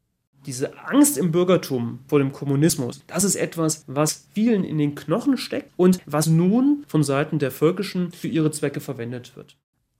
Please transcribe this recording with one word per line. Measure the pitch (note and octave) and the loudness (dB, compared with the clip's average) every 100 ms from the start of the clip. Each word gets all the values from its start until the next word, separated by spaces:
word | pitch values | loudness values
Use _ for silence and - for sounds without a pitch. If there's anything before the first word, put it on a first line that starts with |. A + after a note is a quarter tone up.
| _ _ _ _ | _ _ _ _
Diese | - B2 C#3 - | -14 -8 -8 -8
Angst | - A#3 C#4+ - | -2 4 4 4
im | E3+ | 0
Bürgertum | E3 F3+ F3 - C3 A#2 A#2+ - | 0 2 2 0 -4 -4 -8 -2
vor | D3 | 0
dem | C3+ | 0
Kommunismus, | - C#3+ C#3 D#3 C#3+ A#2+ - - | -4 -2 2 2 2 -6 -8 -10
das | E3 | -2
ist | G3 - | 0 0
etwas, | E3 E3 D#3+ D#3 - | -4 -2 -4 -4 -6
was | C3+ D#3 - _ | -2 0 -2 _
vielen | - A3 G#3+ | 0 2 2
in | F3 D#3 | 0 0
den | D3 | -2
Knochen | C#3+ - E3+ C#4 F3+ | -2 -4 -2 0 -2
steckt | - - - - | -2 -8 -8 2
und | F#3 F#3 | 4 4
was | - D3 D#3 | 0 -2 2
nun | D#3+ F3+ A3+ C#4 D4 - | 4 4 4 4 2 0
von | D#3 | 0
Seiten | D3 C#3 D#3 D#3 | 2 0 0 -2
der | C3+ | -2
Völkischen | - D3+ F#3 F#3+ F#3 F3 | 0 0 0 -4 -4 -6
für | - - | -6 -4
ihre | D#3+ D#3 | 0 0
Zwecke | D3+ C#3+ C#3+ | 0 -6 -6
verwendet | - B2 A#2 B2 A#2+ - | -10 -10 -10 -10 -14 -20
wird. | - _ _ _ _ _ | -20 _ _ _ _ _